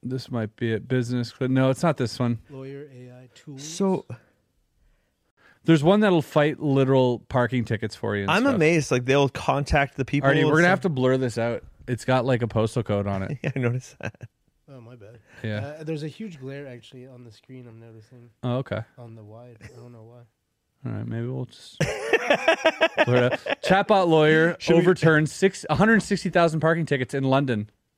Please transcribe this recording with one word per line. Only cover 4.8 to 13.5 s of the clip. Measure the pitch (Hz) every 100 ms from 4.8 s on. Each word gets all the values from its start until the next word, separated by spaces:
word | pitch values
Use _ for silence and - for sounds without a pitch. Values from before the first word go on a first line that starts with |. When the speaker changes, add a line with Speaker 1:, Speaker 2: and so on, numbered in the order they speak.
| _ _ _ _ _ _ _ _ -
Speaker 1:
There's | 165
one | 147 202
that'll | 214 175
fight | - - 147 147
literal | 147 135 131 135 127 120 _
parking | 131 123 127 113
tickets | 110 110 -
for | 110 104
you |
and | 98
Speaker 3:
I'm | 175
Speaker 1:
stuff. | 269 240
Speaker 3:
amazed. | 156 170 139
Like, | 127 127
they'll | 139 139
contact | - - 139 139 156 139 -
the | 131
people | 143 135
Speaker 1:
Artie, | 143
we're | 151
Speaker 3:
and | 151
Speaker 1:
gonna | 175
have | 185
Speaker 3:
stuff. |
Speaker 1:
to | 190
blur | 139 127 131
this | 131 117
out. | 117 113 - - -
It's | 123 -
got, | 131 123
like, | 123
a | 117
postal | 113 110 -
code | 110 104 101
on | 98
it. | 95 139
Speaker 3:
<laughs> |
Yeah, | 131